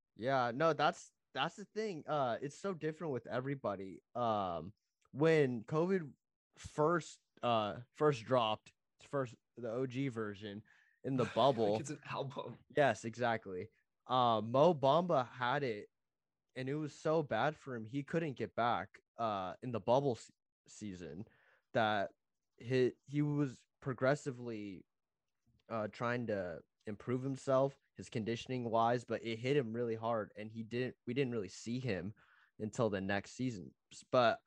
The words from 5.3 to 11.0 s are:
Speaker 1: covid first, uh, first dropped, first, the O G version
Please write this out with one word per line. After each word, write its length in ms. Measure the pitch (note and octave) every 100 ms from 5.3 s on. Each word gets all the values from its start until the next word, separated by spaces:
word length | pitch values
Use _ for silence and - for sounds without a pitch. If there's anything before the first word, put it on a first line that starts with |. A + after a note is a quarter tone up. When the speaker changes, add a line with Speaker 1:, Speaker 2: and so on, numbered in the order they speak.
| D#3+ C3+ A#2+ -
Speaker 1:
covid 400 | D#3 F3 F#3+ D3 - _ _ _ -
first, 600 | - - D3+ E3+ - - _ -
uh, 300 | A#2+ A2+ G#2 G2 B2
first 300 | - D3+ C3
dropped, 480 | G#2 B2+ A2 G#2+ - _ _ _ -
first, 240 | C#3+ B2+ A#2 _ -
the 140 | A#2
O 160 | A#2 C3
G 220 | B2 C#3
version 540 | A2+ G#2+ G2 G#2 G2+ - _ _ _